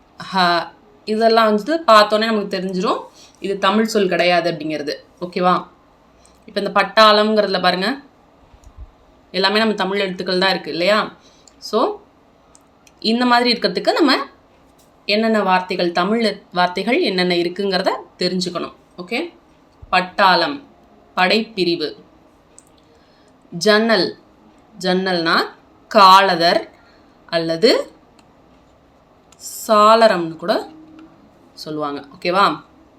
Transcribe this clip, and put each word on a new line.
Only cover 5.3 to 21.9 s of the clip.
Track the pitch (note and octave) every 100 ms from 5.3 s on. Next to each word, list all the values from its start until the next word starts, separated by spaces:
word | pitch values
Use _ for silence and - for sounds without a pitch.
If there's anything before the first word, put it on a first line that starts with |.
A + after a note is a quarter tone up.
| F#3 F3+ F3 - _ _ _ _ _ _ _ -
இப்ப | G3+
இந்த | G3 G3
பட்டாளம்ங்கிறதுல | F#3 - G#3+ G#3+ G#3+ G#3+ G3 F#3+ F3+
பாருங்க, | F3+ G3+ C#4 - _ _ _ _ - - - - _ _ _ _ F#3
எல்லாமே | G3 G#3
நம்ம | A3 G3
தமிழ் | F#3 G3+ F#3+
எழுத்துக்கள் | F3+ F#3 F#3
தான் | F#3+
இருக்கு | F3 D#3+ D#3
இல்லையா? | F#3 G#3+ - - _ _ _ _ -
So, | A3 F#4 G#4 _ _ _ _ _ _ _ _ _ _ G#3+
இந்த | A#3 B3
மாதிரி | A#3+ B3
இருக்கிறதுக்கு | A#3 G3 F3+ D4+ A#4
நம்ம | C#4+ D4+ - - _ _ _ _ _ _ -
என்னென்ன | G#3 A3+ A3 F#3
வார்த்தைகள், | F#3 - F3+ F3 F3
தமிழ் | F#3+ A#3 A3 - - F3+
வார்த்தைகள் | F3+ F#3+ - F3 C4+
என்னென்ன | F#3 F3+ F3
இருக்குங்கிறத | F3 F3 G3 F#3 A#3+ B4+ - _
தெரிஞ்சுக்கணும். | F3+ F#3 F3 E3+ C#3+ - _ -
ஓகே? | F3+ A#3 E4+ - _ _ _ _ -
பட்டாளம், | F#3 F3+ - F#3+ E3+ D#3+ C#3+ - _ _ _ _ -
படைப்பிரிவு. | F#3 G#3+ A3 F#3+ F3 E3+ D3